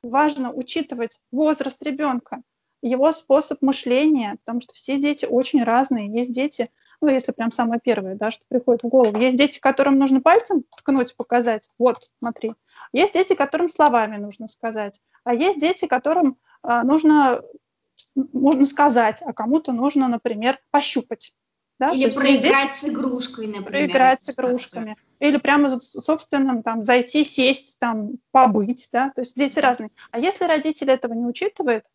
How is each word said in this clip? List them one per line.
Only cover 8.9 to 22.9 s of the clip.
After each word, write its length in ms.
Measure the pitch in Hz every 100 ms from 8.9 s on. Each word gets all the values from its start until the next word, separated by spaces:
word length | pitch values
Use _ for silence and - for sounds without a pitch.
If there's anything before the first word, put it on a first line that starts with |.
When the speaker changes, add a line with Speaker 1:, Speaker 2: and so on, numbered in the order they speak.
| 262 226 208
Speaker 1:
есть 160 | 254 254
дети, 220 | 285 -
которым 400 | 269 269 277 269
нужно 220 | 269 269
пальцем 420 | 320 392 - 339 - -
ткнуть, 380 | - 269 247 -
показать: 520 | 240 240 233 214 - _
«Вот, 300 | 247 233 - _
смотри». 340 | 240 - 226 226 _ - -
Есть 200 | 262 392
дети, 220 | 339 381 381
которым 340 | 277 320 349
словами 480 | - 294 240 214 214
нужно 300 | 208 - 220
сказать, 540 | - 226 220 202 - _ _
а 120 | - 240
есть 240 | 349 339
дети, 240 | 311 370 349
которым, 500 | 254 285 339 285 - _ _
а, 200 | 240 240
нужно, 580 | 247 311 311 302 269 240 - - _ _ _ - - 269
нужно 500 | 262 - 269 269 277
сказать, 560 | - 294 240 220 220 311
а 80 |
кому-то 400 | 226 226 311 311
нужно, 340 | 240 277 285 254
например, 500 | 233 240 214 240 269 _
пощупать. 640 | 285 285 277 - 226 - _ _ _ _ _
Да? 120 | 262
Speaker 2:
Или 120 | 262
Speaker 1:
То 40 | 262
есть 80 | 277
есть 200 | 269 269
дети 100 | 339
Speaker 2:
проиграть 200 | 277 277
с 160 | -
игрушкой, 580 | 294